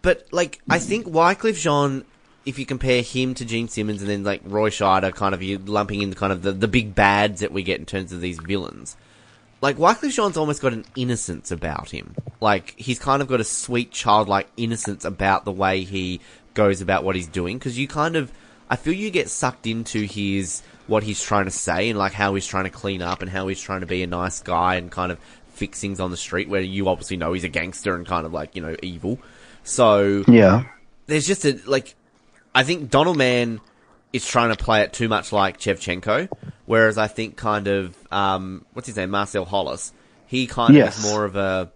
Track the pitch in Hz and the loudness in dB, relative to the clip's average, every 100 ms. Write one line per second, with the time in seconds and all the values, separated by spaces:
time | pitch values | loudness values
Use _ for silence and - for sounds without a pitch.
0 | 185 170 - 175 170 - - 165 170 208 | -2 -2 -2 -2 -2 -6 -2 -2 0 -4
1 | 214 160 175 190 226 175 156 143 143 135 | 0 4 4 4 -2 0 2 2 2 -2
2 | - _ _ _ 139 139 135 131 131 123 | -10 _ _ _ -12 -10 -8 -2 2 2
3 | 117 127 131 127 120 113 117 - 107 104 | 2 -2 -2 -2 -4 -4 -4 -4 -4 -4
4 | 101 101 101 98 92 104 107 - 101 95 | -4 -2 -2 -4 -4 0 0 2 2 4
5 | 92 - 98 95 95 98 95 104 101 101 | 2 0 -2 0 -4 -6 -2 -2 -2 -2
6 | 101 95 98 92 95 95 107 120 107 95 | -4 -2 -2 0 -2 -2 0 0 0 2
7 | 101 101 104 90 104 95 92 90 80 98 | 4 4 2 0 -4 -4 -2 -4 -4 -8
8 | 92 90 90 82 82 98 78 50 - - | -8 -8 -8 -8 -6 -6 -6 -14 -18 -20
9 | _ _ _ _ _ _ 135 131 170 233 | _ _ _ _ _ _ -2 4 2 4
10 | 294 240 208 160 156 143 135 113 104 135 | -2 0 0 0 -2 0 -2 -2 -10 -6
11 | 123 117 - 82 - 85 82 71 - 64 | -2 -2 -4 -10 -8 -6 -6 -6 -8 -12
12 | - - - - 110 98 - - 110 120 | -10 -12 -12 -2 2 2 -2 -12 -6 -4
13 | 135 139 131 127 107 - - 120 123 - | 0 0 2 0 0 -6 -2 -2 -2 -4
14 | 117 107 101 98 - - 113 117 - 98 | 4 4 4 0 0 -6 -4 -4 -6 -6
15 | - 90 98 95 104 92 95 95 92 95 | -8 0 2 2 0 -2 0 0 -4 -6
16 | 92 87 - - _ - 104 95 95 92 | -4 -6 -12 -20 _ 2 2 2 0 0
17 | 90 92 82 90 87 123 131 120 135 151 | 0 -4 -4 -4 -4 -4 -6 -6 -4 -2
18 | 160 165 131 - - - - 120 151 185 | 0 0 -4 -12 -20 -20 -6 -4 -2 -4
19 | 208 180 - - 127 - 113 113 113 110 | -2 -2 -2 -2 -4 -4 -6 -4 -4 -4
20 | 104 104 101 98 90 - - - - 107 | -4 -4 -2 -2 -4 -8 -14 -20 -2 0
21 | 107 101 - 104 95 - - 87 110 107 | 0 -6 0 0 0 -4 -2 -2 0 0
22 | 98 101 101 98 - 95 95 - 98 95 | -2 0 0 0 -2 -4 -4 -6 -6 -4
23 | 87 92 92 92 95 95 - 95 87 92 | -4 -6 -6 -6 -4 -6 -6 -8 -4 -4
24 | 90 87 90 - - 85 90 92 87 92 | -2 -4 -4 -6 -2 0 2 0 -4 -6
25 | 90 85 - - - - 104 - 101 92 | -4 -6 -14 -20 -20 -10 -10 -8 -8 -6
26 | 92 87 - 87 85 98 95 98 95 90 | -6 -6 -6 -6 -2 -2 -2 -2 0 -2
27 | - 92 82 90 85 80 85 - 104 87 | -4 -4 -2 -2 -2 -4 -6 -6 -4 -4
28 | 87 87 80 82 76 92 82 80 92 85 | -4 -4 -4 -8 -8 -10 -8 -8 -10 -6
29 | 90 123 - - - - - - 117 104 | -6 -6 -10 -20 -20 -20 -8 4 6 8
30 | 101 101 98 117 95 107 131 - - _ | 6 6 10 10 10 6 2 -14 -20 _
31 | - 151 143 196 147 123 127 135 135 _ | -2 0 2 2 2 0 -2 -2 -2 _
32 | _ _ _ _ _ 131 131 175 131 139 | _ _ _ _ _ 0 2 -2 2 4
33 | 160 156 127 123 120 110 _ _ _ _ | 4 4 4 2 0 -4 _ _ _ _
34 | _ 123 - 123 117 110 - 110 104 - | _ -6 0 2 2 2 2 2 2 0
35 | 113 107 - 104 98 - 107 95 - 90 | 0 0 0 0 0 0 -2 -2 -4 -4
36 | 107 117 185 - - - - 113 110 107 | 0 -2 -2 -10 -16 -16 0 4 4 4
37 | 107 - 110 - 113 104 101 98 92 87 | -4 -4 -10 -6 -2 -2 0 -2 -4 -12
38 | - 98 98 95 95 95 - - 127 104 | -6 -2 0 0 -4 -12 -14 -16 -10 -6
39 | 92 101 101 101 90 101 76 67 - _ | -2 -2 -2 -4 -2 -2 -2 -6 -10 _
40 | _ _ _ 131 123 120 117 147 113 107 | _ _ _ -4 -2 2 8 10 8 0
41 | 107 107 104 98 95 95 87 | -2 0 0 0 0 0 -4